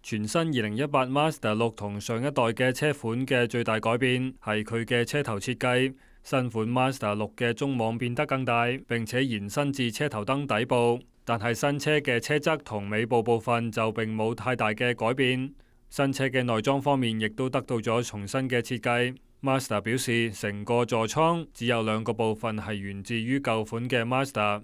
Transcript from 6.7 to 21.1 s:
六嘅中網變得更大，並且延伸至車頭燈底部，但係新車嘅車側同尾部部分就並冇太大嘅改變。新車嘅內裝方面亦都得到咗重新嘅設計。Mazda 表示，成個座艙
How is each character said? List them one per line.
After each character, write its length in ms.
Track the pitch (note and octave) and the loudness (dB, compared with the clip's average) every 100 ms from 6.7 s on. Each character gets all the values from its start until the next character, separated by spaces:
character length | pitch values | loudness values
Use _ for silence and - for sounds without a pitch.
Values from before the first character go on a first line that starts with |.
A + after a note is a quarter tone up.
| B2 C3 B2+ G#2+ | 2 2 2 -2
六 160 | G#2 G#2 - | -2 -4 -2
嘅 160 | A#2+ | -2
中 240 | A#2 C#3 C3 | 0 -2 0
網 220 | A2+ A#2 | 0 -2
變 160 | A#2+ | -4
得 100 | A#2+ | -2
更 200 | D3+ C3+ | -2 0
大， 220 | B2+ A#2 A#2+ C3 - | 2 2 2 -2 -4
並 180 | A#2+ | -4
且 200 | A2+ B2 | -2 0
延 260 | C3+ A2 G2+ | 0 -2 -4
伸 220 | B2 C#3+ | -2 -2
至 180 | C#3 A#2+ | 0 -2
車 180 | G#2+ D3 | 0 -2
頭 160 | A2 | -2
燈 220 | G#2 C3+ C#3+ | -2 -2 0
底 180 | G#2+ C3 | 0 2
部， 340 | C3 A#2+ A#2+ - _ | 4 4 2 -4 _
但 140 | - A#2 | -4 -2
係 140 | A#2+ | 0
新 260 | A2+ C#3+ C#3+ | 0 0 0
車 200 | D3+ D3+ | 0 0
嘅 220 | C#3+ A#2+ | 2 0
車 160 | - D3 | 2 0
側 220 | F3 D#3+ | 2 -2
同 240 | - G#2+ G2+ | -2 -6 -2
尾 140 | G#2+ | -2
部 180 | A2+ A#2+ | 2 2
部 180 | A2+ A#2 | 4 0
分 320 | A2+ A#2 A#2 | 2 0 0
就 180 | A2 A2 | 0 -2
並 220 | A2 A2 | 0 -4
冇 200 | A2 A2 | 0 -2
太 200 | B2 A2+ | -2 -2
大 140 | B2 A2 | 0 0
嘅 260 | G#2+ B2 | 2 0
改 180 | A#2+ A#2 | 0 0
變。 400 | B2+ B2+ B2+ C3 - - _ - | 2 2 2 -4 -10 -20 _ -14
新 220 | - C#3 | 0 0
車 140 | C3+ C3 | 2 0
嘅 140 | B2+ | 0
內 200 | B2 A2+ | 2 0
裝 180 | A2+ C#3 | 2 2
方 180 | C#3 C#3 | 2 2
面 200 | A#2+ A2 | 2 0
亦 80 | G#2+ | -2
都 200 | A2 B2+ | -2 -2
得 100 | C3 | -2
到 140 | - A#2+ | 0 -2
咗 260 | A2+ A2+ A#2+ | 2 0 0
重 200 | G#2+ G2+ | -6 -4
新 220 | C3+ C3 | -2 0
嘅 120 | B2 | 0
設 180 | A#2 B2 | 0 -2
計。 380 | B2 A#2+ B2 B2+ _ _ | 0 2 0 -2 _ _
Mazda 380 | C3+ C3 B2 G#2 | 0 0 2 -2
表 160 | G#2+ B2+ | 0 -2
示， 340 | B2+ A#2 A#2 | 0 2 0
成 320 | G#2 G#2+ G2+ | -2 -6 -6
個 200 | G#2 A#2+ A#2 | 0 0 2
座 220 | A#2 | 0
艙 380 | A2 | 0